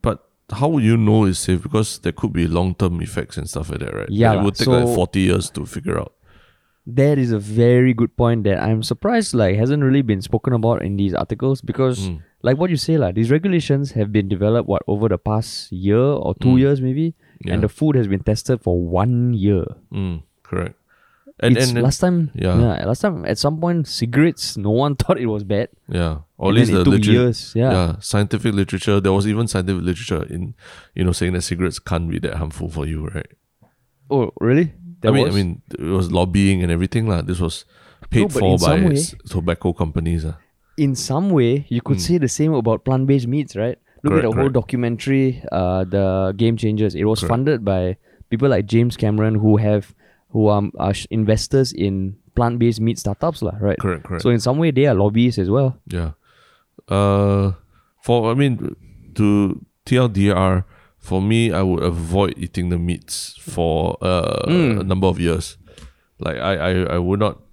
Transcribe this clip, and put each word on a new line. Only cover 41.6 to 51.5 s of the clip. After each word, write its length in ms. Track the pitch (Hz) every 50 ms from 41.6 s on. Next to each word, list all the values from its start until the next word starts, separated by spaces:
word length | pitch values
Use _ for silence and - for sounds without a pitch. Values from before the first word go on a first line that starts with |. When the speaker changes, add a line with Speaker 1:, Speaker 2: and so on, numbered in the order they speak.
| 143 -
Speaker 2:
you 100 | 120 120
could 160 | - - 139
Speaker 1:
Mm. 100 | 92 85
Speaker 2:
say 100 | - 175
the 100 | 175 143
same 260 | 120 - - 147 156 156
about 300 | 131 107 113 110 107 _
plant-based 440 | 131 131 131 135 135 139 135 120
meats, 280 | 117 131 151 139 - -
right? 220 | 98 107 120 - _ _ _ _ _ -
Look 80 | 143
Speaker 1:
Correct, 140 | - 92 -
Speaker 2:
at 40 | 110
the 40 | 113
whole 160 | 123 135 139
Speaker 1:
correct. 20 | 127 123
Speaker 2:
documentary, 840 | - - - 123 120 117 120 107 - 135 135 135 135 131 127 127 - -
uh, 320 | - 92 90 90 92 95 92
The 480 | 90 92 98 98 95 92 95 95 95 98
Game 220 | 98 117 117 117
Changers. 380 | 113 113 107 107 107 107 98 78
It 80 | 73 95
was 140 | 107 110 104
Speaker 1:
Correct. 100 | 98 82
Speaker 2:
funded 320 | 113 120 135 147 151 117 107
by 300 | 101 95 92 90 90 95 _ _ _ _ _ - _
people 200 | 117 110 135 139
like 160 | 123 92 104
James 300 | 101 117 117 120 123 117
Cameron, 380 | - 117 107 104 107 107 110 110
who 200 | 104 107 107 107
have, 360 | 107 110 104 107 104 95 - - _ _ _ _ _ _ _
who 160 | - 113 107
are, 160 | 104 104 101 101 101 - -
are 140 | - 98 101
sh-, 140 | - - -
investors 600 | - 110 107 104 110 107 - -